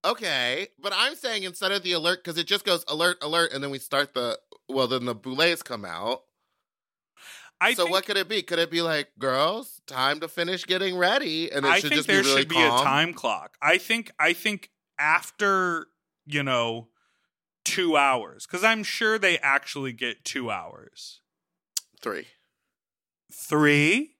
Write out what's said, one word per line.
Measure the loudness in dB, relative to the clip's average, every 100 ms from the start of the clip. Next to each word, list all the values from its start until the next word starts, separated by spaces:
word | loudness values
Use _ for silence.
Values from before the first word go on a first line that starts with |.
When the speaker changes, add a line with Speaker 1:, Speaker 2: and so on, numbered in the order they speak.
Speaker 1:
Okay, | -2 -2 -2 0 0 -2 -6 _
but | -4
I'm | 0 0 -2
saying | -6 -4
instead | -6 -4 -2
of | -2
the | 0
alert, | 0 0 -2
'cause | -4 -6
it | -2
just | -2
goes | 0 -2 -2
alert, | 0 0 0
alert, | -2 0 0
and | -2
then | -6
we | -8
start | -2 -2 0
the, | -2 -2 -4 _ -20 _
well, | 0 2
then | 0 -2
the |
boulets | -6 -6 0 2 0
come | -6 -10
out. | -8 -6 -4 -6 _ _ _ _ _ _ _ _ _ _ -20 -20 -20 _
Speaker 2:
I | 0
Speaker 1:
So | 2
Speaker 2:
think | 2
Speaker 1:
what | 0
could | 0 -2
it | 0
be? | -4
Could | -2 -2
it | 0
be | 0
like, | 0 -2 -4 _
"Girls, | -2 2 2 0 -10 -20 -12
time | -2 0 0
to | -6
finish | -4 -4 -4
getting | -2 -2 0 2
ready," | 2 2 0 -4 -2
and | 0
it | 2
Speaker 2:
I | 2
Speaker 1:
should | 4
Speaker 2:
think |
Speaker 1:
just | 0 2
Speaker 2:
there | 2
Speaker 1:
be | 4
really | 2
Speaker 2:
should | 2
be | 4
a | 4
Speaker 1:
calm? | 4
Speaker 2:
time | 4 2 0
clock. | -2 -2 -2 -6 _
I | 2 2
think, | 2 -4 -4 0
I | 0
think | 2 -2 -4 -10 _ _ -4
after, | 2 2 0 _ 2 2 0 -2 -8 _ _ _ -6
you | -2
know, | 0 2 0 -2 -10 _ _ _ _ _ _ _
two | -4 0 4 6
hours, | 6 4 -2 -14 -10
'cause | 0
I'm | 2 2
sure | -2 -2 0 2
they | 2 2
actually | 2 0 0 -8 -8
get | -6 -6 -6
two | -8 -6 -6
hours. | -6 -8 -18 -20 -20 -20 -20 _ _ _ _ _ -12 _ _
Speaker 1:
Three. | -8 -8 -10 _ _ _ _ _ _ _ _ _ _
Speaker 2:
Three? | -18 -2 4 6 6 4 2 -2 _